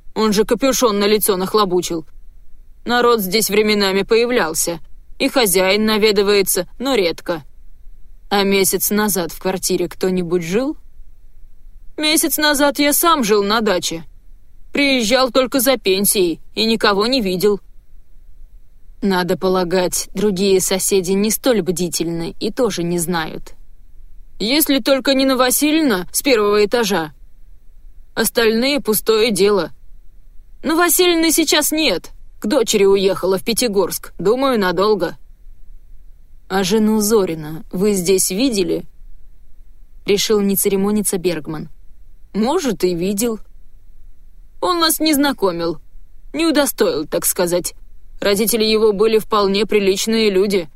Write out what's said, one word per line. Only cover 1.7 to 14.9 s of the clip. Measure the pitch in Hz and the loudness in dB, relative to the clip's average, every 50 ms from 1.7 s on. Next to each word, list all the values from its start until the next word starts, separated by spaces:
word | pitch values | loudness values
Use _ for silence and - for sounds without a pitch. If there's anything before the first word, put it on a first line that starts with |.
| 175 180 175 - 170 165 151 - - - - - - - - - - - - - - - - | 2 0 0 -2 -4 -6 -8 -10 -14 -18 -18 -18 -18 -16 -16 -14 -14 -14 -14 -18 -20 -12 -4
Народ | 220 233 247 240 240 240 226 | 0 2 4 4 6 4 4
здесь | 190 185 175 220 202 - | 2 0 0 0 0 2
временами | 196 208 220 214 214 208 202 190 190 196 185 | 2 2 4 4 4 2 2 2 2 0 0
появлялся, | - 226 220 240 240 247 240 180 156 165 - - 170 170 165 - - - - - - - - | 2 2 2 2 2 2 0 0 0 -2 -2 -2 -4 -4 -6 -8 -12 -16 -16 -16 -14 -6 -2
и | 254 277 | -2 0
хозяин | - 277 240 202 170 185 185 190 196 208 214 | 2 2 2 2 2 2 2 4 2 2 2
наведывается, | 220 220 214 208 220 208 202 202 196 208 202 190 - - 185 180 - - - | 2 2 4 4 4 4 4 4 4 4 2 2 2 0 -2 -4 -4 -6 -6
но | 240 269 269 | -2 0 0
редко». | 226 190 165 160 - - - 175 160 - - - - - - - - - - - - - - - - - - | 2 2 0 -2 -4 -6 -6 -6 -6 -8 -12 -18 -18 -16 -16 -16 -14 -16 -16 -16 -14 -14 -16 -16 -16 -8 -2
«А | 196 202 196 | 0 2 2
месяц | 196 196 196 190 185 - 180 - - | 2 2 2 2 2 0 0 -2 0
назад | 208 208 208 214 190 196 170 160 | 0 0 0 0 0 -2 -2 -4
в | - - | -6 -6
квартире | - 185 190 185 - - 185 170 175 165 | -4 -4 -2 -2 -2 -2 -2 -2 -2 -4
кто-нибудь | - - - 185 185 185 175 165 170 180 165 | -4 -4 -2 0 0 0 0 0 0 -2 0
жил?» | 165 180 226 262 285 311 - - - - - - - - - - - - - - - - - - - - - - - - | 0 0 0 0 0 -4 -6 -10 -16 -16 -16 -16 -16 -16 -18 -18 -18 -18 -16 -16 -16 -16 -16 -16 -16 -18 -14 -14 -12 -6
«Месяц | - 302 302 311 320 - 311 - - | -2 0 0 2 2 0 0 0 0
назад | 302 302 294 269 285 285 285 - | 2 2 2 4 2 2 2 2
я | 294 285 | 2 2
сам | 285 - - 339 330 311 240 | 2 2 2 2 2 2 2
жил | 190 214 208 202 | 2 2 2 2
на | 202 214 233 | 2 2 2
даче. | 220 208 185 180 175 - - 165 165 - - - - - - - - - - - - - - | 2 2 0 0 -2 -4 -6 -8 -10 -14 -18 -20 -18 -20 -20 -18 -20 -18 -18 -18 -14 -6 -2
Приезжал | 277 285 277 | 0 2 2